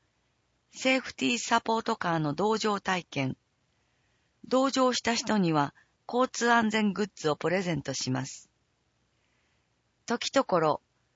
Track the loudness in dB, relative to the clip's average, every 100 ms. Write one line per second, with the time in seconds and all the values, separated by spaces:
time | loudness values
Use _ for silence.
0 | _ _ _ _ _ _ _ -4 0 0
1 | -2 -4 -2 -2 0 0 2 -2 -2 -2
2 | -2 0 -2 0 0 0 0 -2 -2 -4
3 | -4 -4 -4 -6 _ _ _ _ _ _
4 | _ _ _ _ -2 2 2 2 2 2
5 | -2 -2 0 2 2 2 0 -4 _ _
6 | -6 -2 0 0 2 4 4 2 0 0
7 | -4 -2 -2 0 0 0 0 -4 -4 -6
8 | -2 -4 -4 -10 -20 _ _ _ _ _
9 | _ _ _ _ _ _ _ _ _ _
10 | -6 -4 0 0 2 2 2 0 -4 _
11 | _